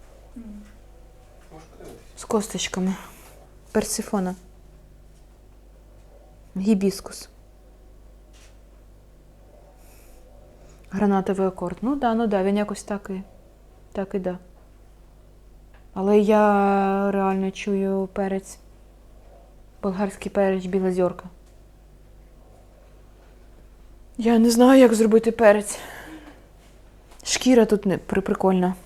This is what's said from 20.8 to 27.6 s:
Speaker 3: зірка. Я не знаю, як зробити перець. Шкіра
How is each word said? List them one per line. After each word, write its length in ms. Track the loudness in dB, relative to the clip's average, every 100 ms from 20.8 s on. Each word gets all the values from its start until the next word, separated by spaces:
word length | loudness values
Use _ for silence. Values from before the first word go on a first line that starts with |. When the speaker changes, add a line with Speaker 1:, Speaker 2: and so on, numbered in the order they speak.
| -2
Speaker 3:
зірка. 320 | 0 -2 -4 -16 -20 -20 -20 -20 -20 -20 -20 -20 -20 -20 -20 -20 -20 -20 -20 -20 -20 -20 -20 -20 -20 -20 -20 -20 -20 -20 -20 -16 -4
Я 220 | 2 4
не 100 | 4
знаю, 320 | 6 8 10
як 120 | 8
зробити 380 | 6 4 4 2
перець. 480 | 4 6 4 0 -10 -14 -18 -20 -20 -20 -20 -20 -20 -20 -20 -20 -20 -20 -16
Шкіра 420 | -8 -2 2 4